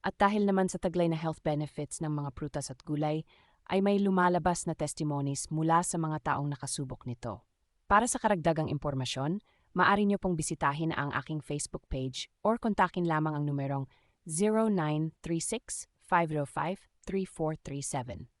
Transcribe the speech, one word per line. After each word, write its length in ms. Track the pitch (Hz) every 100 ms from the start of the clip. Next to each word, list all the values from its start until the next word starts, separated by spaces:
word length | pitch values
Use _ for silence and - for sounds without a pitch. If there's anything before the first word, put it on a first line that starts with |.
At 160 | 190 -
dahil 320 | 202 214 202
naman 240 | 190 185
sa 80 | 175
taglay 320 | 185 175 170
na 60 | 160
health 260 | 165 156
benefits 560 | - 151 151 - 147 -
ng 140 | 156
mga 180 | 147 143
prutas 400 | - 151 147 135
at 80 | 127 -
gulay, 400 | 147 151 156 - _ _ _ _
ay 160 | 190
may 160 | 196 202
lumalabas 640 | 202 190 180 180 165 175
na 80 | -
testimonies 800 | 160 151 - 151 143 139 139 -
mula 320 | 156 160 160
sa 160 | 180 175
mga 320 | 160 156 -
taong 240 | 143 143 143
nakasubok 480 | 135 - 135 127
nito. 400 | - 120 120 95 _ _ _ _
Para 240 | _ 202 240
sa 80 | 254
karagdagang 560 | 220 196 165 160 156
impormasyon, 720 | 143 147 135 127 - 139 196 _ _ _
maaari 320 | 180 180 202 202
niyo 160 | 202
pong 160 | 190 170
bisitahin 560 | 151 165 143 147 160
ang 160 | - 143
aking 300 | 131 - 156
Facebook 420 | - 147 - - _
page 400 | 139 131 127 - _ 202
or 100 | 226
kontakin 480 | 233 202 180 -
lamang 320 | 170 156 156 151
ang 80 |
numerong 400 | 147 143 139 139 135 _ _ _ -
zero 420 | 156 208 220 220
nine 420 | 196 151 151 160 -
three 220 | - 165
six, 480 | - 226 - - - _ _
five 240 | 180 165
zero 160 | 151 143
five, 400 | - 151 190 _ _
three 240 | - 196 190
four 320 | - 156 156
three 240 | - 143
seven. 480 | 143 147 123 92 113 _